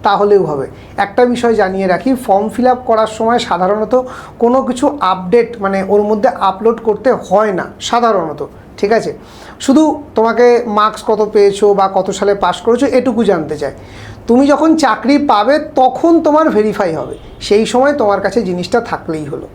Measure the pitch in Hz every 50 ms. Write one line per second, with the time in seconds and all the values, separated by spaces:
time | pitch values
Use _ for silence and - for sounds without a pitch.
0 | - 208 202 180 202 208 208 196 180 156 151 139 131 - - - - - - -
1 | 196 196 196 - 247 247 247 233 - 240 226 208 208 190 190 190 196 185 180 170
2 | - 262 269 254 262 - 190 196 208 214 - - 240 254 254 247 - - 226 214
3 | 220 - - - 226 226 226 208 - - 190 175 185 185 208 214 214 214 - 254
4 | 254 254 - - - - - - 240 233 247 269 262 214 240 - 285 294 294 294
5 | - 185 185 180 180 180 233 240 226 226 - - 196 190 196 196 190 190 202 208
6 | 208 208 214 214 202 254 - - - 196 185 - 208 226 233 226 - 233 208 -
7 | - 135 240 160 - - 180 202 220 214 196 170 135 - - - - - - 240
8 | 240 233 214 190 165 156 147 - 143 - - - - - - - - 202 226 220
9 | - 165 139 - - - - - - - - - - - 262 302 311 302 - 311
10 | - - - - 220 226 220 226 240 240 240 233 240 220 208 214 208 214 214 -
11 | - - 220 202 214 208 214 214 202 202 196 196 214 208 202 196 190 190 190 196
12 | 185 202 185 - 208 202 202 196 - 175 175 - - 233 226 240 277 262 - 254
13 | - 269 226 220 233 190 190 170 156 143 156 147 147 135 - - - - - -
14 | - - - - - - 233 247 277 285 294 277 311 320 311 320 294 254 220 214
15 | - 220 285 294 294 285 233 208 208 240 285 302 294 - - 277 254 254 262 -
16 | - 330 339 330 330 311 294 302 320 311 214 208 214 214 208 - 208 180 160 151
17 | 131 131 - - - - - - - - 208 208 220 220 - 247 262 285 294 294
18 | 240 208 202 190 - 202 190 247 214 180 180 180 180 - - 240 233 - - 147
19 | - - 160 156 151 143 151 123 - -